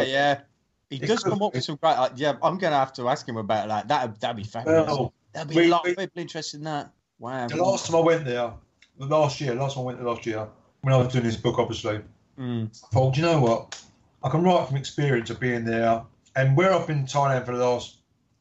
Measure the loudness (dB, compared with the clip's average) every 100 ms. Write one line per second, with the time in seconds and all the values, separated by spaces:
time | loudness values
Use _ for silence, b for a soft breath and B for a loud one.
0 | 2 2 2 0 _ _ _ _ -14 -6
1 | -2 0 0 -2 -2 -4 -6 0 2 2
2 | 0 0 -2 0 -2 0 0 0 0 -2
3 | -2 -2 -4 -6 -2 -2 0 -2 0 -2
4 | -2 -6 -6 -6 -8 -6 2 2 2 -2
5 | -4 _ _ -12 -2 4 4 4 0 -4
6 | -6 -10 -10 -10 -10 -10 -8 -6 -8 _
7 | _ -14 -8 -6 -4 0 0 0 0 2
8 | 4 2 0 -2 -4 -6 _ _ _ -10
9 | 0 2 2 0 -4 -2 -2 -4 -6 -6
10 | -6 -4 -4 -6 -8 -14 _ _ 2 4
11 | 4 2 0 0 0 0 0 -2 -4 -4
12 | -8 _ _ -10 -6 -4 -6 -10 -2 2
13 | 2 4 2 4 4 2 -4 -16 -20 _
14 | _ _ -2 2 4 4 2 -4 -4 -2
15 | 0 0 -2 -4 -2 -2 0 0 2 0
16 | -4 _ _ 0 4 6 4 4 2 -2
17 | -2 0 2 0 -2 0 2 0 -4 -18
18 | _ _ _ _